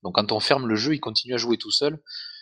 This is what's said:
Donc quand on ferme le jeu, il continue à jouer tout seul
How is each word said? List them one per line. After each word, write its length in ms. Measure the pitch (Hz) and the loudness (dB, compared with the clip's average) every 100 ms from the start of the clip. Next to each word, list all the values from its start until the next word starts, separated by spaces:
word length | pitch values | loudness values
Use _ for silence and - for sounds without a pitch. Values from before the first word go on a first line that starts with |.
Donc 120 | 92 | -4
quand 180 | 101 104 | 0 2
on 80 | 107 | 2
ferme 260 | - 139 120 | 2 2 2
le 100 | 107 | 2
jeu, 180 | 131 | 2
il 60 | 151 | -2
continue 340 | - 107 120 | -2 -2 -2
à 40 | 123 | 0
jouer 200 | 117 110 | 2 0
tout 120 | 104 | 0
seul 320 | - 147 156 - - - - | 0 0 -2 -10 -14 -14 -16